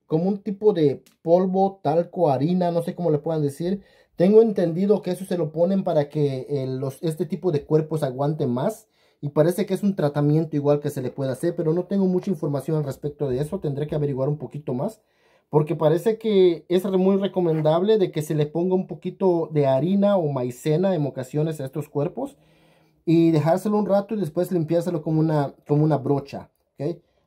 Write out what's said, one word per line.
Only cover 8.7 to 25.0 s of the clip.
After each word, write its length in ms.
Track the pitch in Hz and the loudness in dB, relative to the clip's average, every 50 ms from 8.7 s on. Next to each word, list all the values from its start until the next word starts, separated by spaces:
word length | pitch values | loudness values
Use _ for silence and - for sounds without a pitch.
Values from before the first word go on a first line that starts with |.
| 220 - - _ _ _ _ _ _ _ | -4 -6 -12 _ _ _ _ _ _ _
Y 80 | - 143 | -10 -2
parece 360 | - 156 151 175 180 214 196 | 2 2 2 2 2 0 -2
que 80 | - 190 | -2 -2
es 80 | 185 | -2
un 140 | 202 202 190 | 0 -2 0
tratamiento 600 | - 151 143 147 151 143 147 151 160 165 156 151 | 0 0 0 0 2 2 4 4 2 2 0 -2
igual 240 | 147 143 143 147 147 | -2 2 2 2 2
que 100 | 147 143 | 0 -4
se 120 | - 143 | -6 -6
le 80 | 123 123 | -6 -6
puede 220 | - - 135 131 | -6 -6 -4 -4
hacer, 240 | 123 - - 175 170 | -4 -4 -4 -4 -2
pero 180 | 175 160 156 165 | -2 -2 -2 0
no 120 | 180 180 | -2 -2
tengo 200 | - 202 196 190 | -2 0 0 0
mucha 240 | 185 180 180 180 202 | 2 0 0 -2 -2
información 480 | 185 156 165 151 143 139 - - 156 | -4 -4 -2 -4 -4 -4 -4 -2 -2
al 60 | 156 147 | -2 -2
respecto 440 | 135 127 - - 147 147 - 147 135 | -4 -6 -8 -8 -8 -6 -4 -4 -2
de 100 | 123 127 | -2 -2
eso. 200 | 147 - 202 196 | -4 -4 -6 -6
Tendré 280 | - 151 135 131 151 | -4 -4 -4 -4 -4
que 80 | 151 165 | -4 -4
averiguar 340 | 151 147 143 135 127 135 147 | -4 -2 -2 -2 -2 -2 -2
un 80 | 147 | -2
poquito 360 | 151 127 117 - 147 - - 123 | -4 -6 -12 -12 -12 -8 -6 -6
más, 280 | 127 156 226 - _ _ _ _ _ _ _ _ _ _ - | -4 -4 -6 -8 _ _ _ _ _ _ _ _ _ _ 0
porque 260 | - 151 151 156 165 | 0 0 2 0 -2
parece 420 | 151 160 151 156 170 165 233 220 220 | 0 2 2 2 2 0 -2 -2 -2
que 460 | - 220 208 190 185 180 170 151 - - | 0 2 4 6 6 4 4 0 -4 -2
es 140 | 180 190 190 | -2 -2 0
re-, 140 | 196 190 | 0 0
muy 200 | 180 185 190 196 | 2 2 2 2
recomendable 800 | 196 202 190 - 185 175 165 160 156 151 151 156 170 185 214 226 | 2 0 -2 -2 0 0 0 0 2 2 2 2 2 2 2 2
de 140 | 208 185 - | 2 2 0
que 100 | - 160 | -2 -4
se 140 | 147 - 170 | -4 -2 0
le 100 | 151 147 | -2 -2
ponga 300 | 147 - 165 175 185 185 | -2 -2 -2 -2 0 0
un 120 | 190 175 | -2 -2
poquito 640 | - 170 - - 185 - - 196 185 175 165 160 156 | -4 -10 -10 -10 -10 -6 0 0 2 2 2 0 -2
de 140 | 156 147 143 | 0 0 2
harina 520 | 135 131 131 147 180 196 196 196 202 202 | 2 2 2 2 2 2 2 2 2 2
o 140 | 190 160 143 | 2 0 0
maicena 640 | 139 131 123 123 - - - 156 151 165 185 196 185 | -2 -4 -6 -6 -8 -6 -2 0 0 2 2 0 0
en 100 | 156 143 | 0 -2
ocasiones 520 | 135 - 131 123 - - 147 151 160 156 156 | -4 -4 -8 -10 -6 -4 -2 -2 -2 -4 -6
a 60 | 135 | -8
estos 240 | 135 - 156 139 - | -8 -8 -8 -8 -6
cuerpos 480 | - 143 147 175 - 233 269 285 - _ _ _ _ _ _ _ _ _ _ _ _ _ - | -4 -4 -4 -4 -4 -6 -10 -10 -10 _ _ _ _ _ _ _ _ _ _ _ _ _ 0
y 280 | 170 160 165 165 165 | 2 4 6 6 6
dejárselo 460 | 160 147 139 160 170 185 - 214 208 | 4 4 4 2 0 0 0 -2 0
un 80 | 208 202 | 0 0
rato 300 | 180 196 202 202 - 226 | 2 0 0 0 -2 -4
y 40 | 208 | -4
después 320 | 185 151 - 175 180 180 | -4 -4 -2 -4 -2 -2
limpiárselo 500 | 190 170 156 156 170 170 165 180 175 160 | -2 -2 0 0 0 0 0 -2 -4 -4